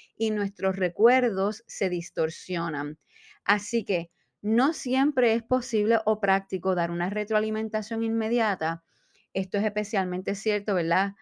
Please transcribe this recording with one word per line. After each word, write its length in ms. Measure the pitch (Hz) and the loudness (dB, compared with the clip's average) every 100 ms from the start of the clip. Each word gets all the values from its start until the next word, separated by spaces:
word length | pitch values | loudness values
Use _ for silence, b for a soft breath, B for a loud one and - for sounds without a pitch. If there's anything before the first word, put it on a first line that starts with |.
| B B | B B
y 140 | 220 | 0
nuestros 440 | 214 202 196 190 185 | 0 -2 -2 -2 0
recuerdos 840 | 180 175 226 262 247 190 196 214 - | 0 4 6 6 4 2 0 -2 -10
se 220 | - 190 | -4 -2
distorsionan. 1080 | 175 170 - 160 - - 175 170 147 147 156 b b b b - | -2 -4 -2 -2 -4 -6 -4 -2 -2 -4 -6 b b b b -2
Así 400 | 208 202 233 - | -2 -2 -4 -2
que 260 | 180 170 _ _ _ | -4 -4 _ _ _
no 320 | 208 226 269 | -2 0 0
siempre 600 | 330 254 262 277 277 240 226 | -2 -2 0 0 2 2 0
es 80 | |
posible 560 | 233 254 247 220 208 226 - | 0 -2 0 0 2 2 2
o 140 | 214 | 0
práctico 540 | 196 190 196 185 185 180 | 2 0 0 -4 0 0
dar 140 | 170 | 0
una 180 | 170 175 | -2 -2
retroalimentación 920 | 202 208 214 214 214 220 214 208 226 | -2 0 0 0 -2 -2 -4 -4 -2
inmediata. 800 | 226 226 220 240 220 190 160 170 _ _ _ _ _ | 0 0 0 2 2 0 -2 -4 _ _ _ _ _
Esto 240 | - 185 202 | -4 -2 0
es 40 | 214 | 0
especialmente 680 | 208 208 208 180 185 190 196 | -2 -2 -2 -2 -2 -4 -2
cierto, 380 | 220 208 202 | 0 -2 0
¿verdad? 380 | 190 165 175 196 202 | 0 2 2 0 -4